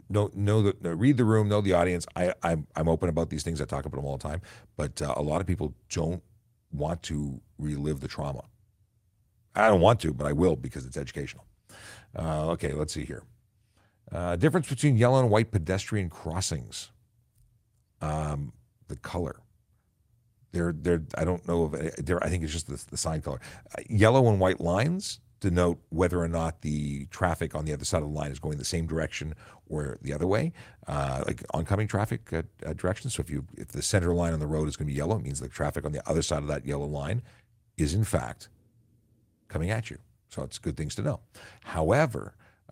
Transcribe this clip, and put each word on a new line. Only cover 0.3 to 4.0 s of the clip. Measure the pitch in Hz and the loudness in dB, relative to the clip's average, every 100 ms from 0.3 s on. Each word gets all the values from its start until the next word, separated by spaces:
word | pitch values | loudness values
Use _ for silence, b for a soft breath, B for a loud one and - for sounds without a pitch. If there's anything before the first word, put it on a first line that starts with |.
know | 98 101 107 101 | 0 2 4 4
the, | - 85 82 | 2 -4 2
read | 123 135 | 4 6
the | 110 | 6
room, | 110 104 | 6 4
know | 104 | 2
the | 98 | 4
audience. | 87 90 90 - - | 4 4 2 -4 -2
I, | 90 - | 0 0
I'm, | 87 82 71 - | 0 0 -2 -2
I'm | 82 | 2
open | 82 90 | 2 2
about | 80 80 | 0 -2
these | 76 | -4
things. | 82 78 | -6 -4
I | 64 | -4
talk | 71 65 | -4 -6
about | |
them | 67 | -6